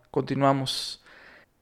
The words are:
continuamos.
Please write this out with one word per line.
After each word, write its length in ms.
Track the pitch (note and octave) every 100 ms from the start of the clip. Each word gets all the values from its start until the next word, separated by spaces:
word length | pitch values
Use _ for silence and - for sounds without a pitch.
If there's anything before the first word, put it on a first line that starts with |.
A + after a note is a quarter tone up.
| _
continuamos. 920 | C#3+ C3+ C3+ C#3 C#3 C3+ - - - - - - - _ _